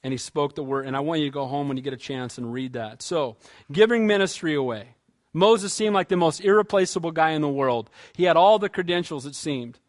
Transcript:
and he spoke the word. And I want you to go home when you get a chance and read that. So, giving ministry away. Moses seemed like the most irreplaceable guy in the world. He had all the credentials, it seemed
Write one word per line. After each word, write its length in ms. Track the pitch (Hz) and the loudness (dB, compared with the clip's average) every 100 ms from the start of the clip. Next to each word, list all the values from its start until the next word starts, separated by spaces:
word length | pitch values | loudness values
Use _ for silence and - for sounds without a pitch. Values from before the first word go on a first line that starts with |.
and 100 | 131 | -6
he 40 | 131 | -8
spoke 380 | - - 147 143 | -6 -4 -4 -4
the 80 | |
word. 220 | 139 135 135 | -6 -4 -4
And 100 | 135 | -4
I 60 | |
want 180 | 147 165 | -2 -2
you 60 | 147 | -2
to 80 | |
go 140 | 139 135 | -4 -6
home 200 | 139 143 | -4 -4
when 80 | 131 | -4
you 80 | |
get 80 | 131 | -6
a 60 | 131 | -10
chance 400 | - 135 123 - | -8 -8 -8 -10
and 160 | 120 | -10
read 180 | 120 131 | -8 -8
that. 280 | 123 110 113 | -8 -10 -12
So, 340 | - 175 135 104 - - _ | -6 -4 -4 -6 -20 -20 _
giving 380 | 143 220 233 220 | 2 4 4 2
ministry 460 | 202 190 - 165 | 2 0 -2 -2
away. 420 | 151 131 110 98 _ _ _ _ | -2 -2 -6 -10 _ _ _ _
Moses 400 | 156 196 226 196 | 2 4 4 2
seemed 200 | - 214 202 | -2 0 0
like 120 | 175 | 0
the 80 | 180 | 2
most 240 | 170 151 | 2 2
irreplaceable 720 | 202 208 208 202 185 190 170 | 2 4 4 2 0 -2 -4
guy 200 | 160 160 | 0 2
in 100 | 156 | 2
the 80 | 151 | 0
world. 400 | 139 135 120 110 - - - | 0 0 0 -4 -16 -20 0
He 80 | |
had 140 | 180 165 | 4 6
all 200 | 185 214 | 6 6
the 120 | 196 | 2
credentials, 560 | - 175 175 170 151 135 | -4 -2 -2 -4 -8 -10
it 100 | 139 | -10
seemed 440 | 156 139 120 123 | -6 -6 -8 -16